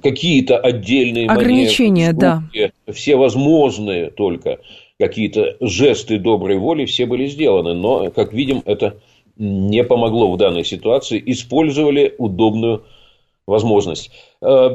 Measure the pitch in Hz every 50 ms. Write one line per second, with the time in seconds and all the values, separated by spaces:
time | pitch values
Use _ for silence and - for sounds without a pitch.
0 | - 139 123 - 160 180 160 135 127 - 123 - - 127 120 107 92 98 131 131
1 | 123 120 117 120 117 220 220 240 240 240 254 262 254 220 214 - 247 214 190 170
2 | 165 170 165 - - 175 165 160 156 156 - 107 104 - - _ - - 98 -
3 | - 143 147 127 135 127 107 131 139 147 165 156 143 127 101 104 107 101 92 87
4 | 82 73 - - 104 92 87 80 - 76 73 - - - - - - _ _ -
5 | 104 90 - 113 107 95 - 110 101 - - - 123 107 90 90 135 143 117 -
6 | - - 113 104 90 117 110 101 90 98 101 95 101 143 170 151 131 123 - -
7 | 123 117 123 123 135 139 143 147 156 127 98 92 82 85 85 87 92 113 135 110
8 | 98 85 - - 104 - 104 120 143 131 131 117 - - 104 101 - 98 - -
9 | _ _ _ _ _ _ _ - 107 101 98 98 95 101 104 113 123 120 123 117
10 | 117 113 110 117 110 95 90 90 104 95 87 85 82 - 98 85 - 107 120 139
11 | 135 - 113 101 - 123 123 117 - - 123 151 160 151 135 147 156 147 139 143
12 | 139 131 - - 123 104 92 90 113 110 107 113 113 117 113 107 - _ - _
13 | _ _ _ _ _ _ _ _ - - 101 110 107 117 107 104 98 90 80 80
14 | - - - - - _ _ - - 127 135 131 131 131